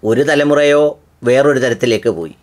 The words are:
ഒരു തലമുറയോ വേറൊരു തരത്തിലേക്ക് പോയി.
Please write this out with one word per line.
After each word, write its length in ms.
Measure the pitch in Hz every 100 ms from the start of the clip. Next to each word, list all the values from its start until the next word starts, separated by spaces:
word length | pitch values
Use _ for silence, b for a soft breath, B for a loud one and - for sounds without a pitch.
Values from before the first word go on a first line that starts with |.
ഒരു 200 | 110 117
തലമുറയോ 600 | 143 147 147 147 147 147 147 - _ _
വേറൊരു 360 | 120 127 143 135
തരത്തിലേക്ക് 500 | 123 113 127 110 117
പോയി. 260 | 87 82 -